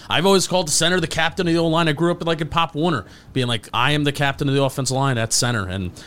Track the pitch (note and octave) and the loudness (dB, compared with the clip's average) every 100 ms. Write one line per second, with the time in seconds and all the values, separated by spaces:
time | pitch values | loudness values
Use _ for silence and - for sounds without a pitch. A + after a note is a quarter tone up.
0 | - B2 F#3 F#3+ - F3+ D#3 - E3 F3+ | -2 2 4 4 2 0 0 0 2 2
1 | D#3+ - E3 F3+ E3+ E3+ E3 D#3+ D#3+ D3 | 0 0 0 0 0 2 2 2 2 2
2 | E3+ E3+ E3 D#3+ D#3 E3 - C#3+ F3 C3+ | 0 0 -2 -2 0 0 0 0 0 -2
3 | - - - C3+ A#2+ A2+ - A2 C3 D3 | -4 -18 -6 -2 -2 -2 -2 0 2 2
4 | C#3+ C#3 C#3 C3+ C#3+ C#3 C#3 C#3 B2 C3 | 0 0 -2 0 0 2 0 -2 -2 0
5 | C#3 A#2+ A2+ - B2 A#2 F2+ F#2+ F2+ - | 0 0 0 0 0 0 -2 -4 -6 -8